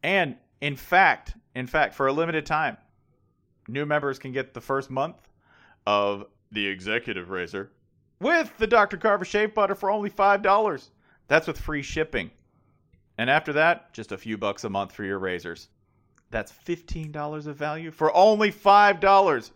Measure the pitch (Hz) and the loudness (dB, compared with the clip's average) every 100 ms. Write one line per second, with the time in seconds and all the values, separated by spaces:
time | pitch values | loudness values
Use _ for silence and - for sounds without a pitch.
0 | - 196 156 - _ _ 143 139 - 180 | -2 -2 -2 -6 _ _ -8 -8 0 4
1 | 180 123 - - _ 127 127 156 139 - | 4 2 -6 -20 _ -12 -4 -2 -2 0
2 | 135 143 165 156 151 156 151 - _ _ | -2 0 -2 -4 -4 -4 -4 -8 _ _
3 | _ _ _ _ _ _ - 139 147 151 | _ _ _ _ _ _ -12 -8 -2 -2
4 | 143 135 135 127 131 120 - 135 131 131 | -2 -8 -8 -8 -8 -12 -4 -4 -4 -6
5 | 151 - _ _ _ _ _ _ - 104 | -6 -8 _ _ _ _ _ _ 0 0
6 | 101 101 101 _ _ 104 101 98 92 113 | 0 -4 -10 _ _ -6 -6 -6 -4 -4
7 | 120 95 87 92 87 98 101 _ _ _ | -4 -10 -8 -8 -6 -8 -12 _ _ _
8 | _ _ 226 339 311 - 220 233 202 180 | _ _ -2 0 -2 -4 2 2 2 0
9 | 220 202 180 208 214 214 196 196 196 208 | 0 0 0 -2 -2 0 -2 0 -2 -2
10 | 202 - 202 202 202 202 214 147 - _ | -4 0 2 4 4 2 2 -4 -12 _
11 | _ _ _ 151 160 151 - 147 135 165 | _ _ _ 2 2 -10 -6 -8 -6 -6
12 | 156 120 87 _ _ _ _ _ _ _ | -4 -4 -8 _ _ _ _ _ _ _
13 | _ - 120 147 156 147 165 175 _ - | _ -6 0 0 0 2 2 0 _ -16
14 | 110 98 110 107 104 98 113 98 95 - | -12 -12 -8 -6 -4 -6 -6 -6 -6 -8
15 | 101 98 95 90 85 85 - _ _ _ | -6 -4 -4 -6 -8 -14 -18 _ _ _
16 | _ _ _ 113 101 _ - 170 - 165 | _ _ _ -10 -10 _ -10 -10 -8 -10
17 | 156 151 147 151 147 143 151 156 165 - | -10 -10 -10 -10 -12 -10 -8 -8 -12 -2
18 | 156 170 202 214 208 202 202 202 208 185 | 2 6 6 6 2 2 6 8 8 4
19 | 190 196 196 135 - | 4 6 6 0 -4